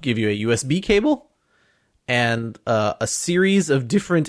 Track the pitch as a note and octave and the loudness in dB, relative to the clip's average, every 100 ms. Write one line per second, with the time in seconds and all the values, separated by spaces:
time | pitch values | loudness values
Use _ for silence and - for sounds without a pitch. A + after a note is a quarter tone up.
0 | C3 A2 G#2+ G#2 A2+ A2+ C3 F3+ - G3+ | -4 -2 -2 -2 0 -2 0 -4 2 2
1 | D4 D4 _ _ _ _ _ _ _ _ | 2 -2 _ _ _ _ _ _ _ _
2 | - A#2+ A#2 A#2 A2+ - - A2 G#2+ - | -2 0 0 -2 -6 -10 -2 0 0 -2
3 | A2+ - E3+ F3 F#3+ G3 D#3+ C#3 A#2+ G3 | -6 -4 -2 2 4 2 2 0 2 -2
4 | - E3+ | 2 0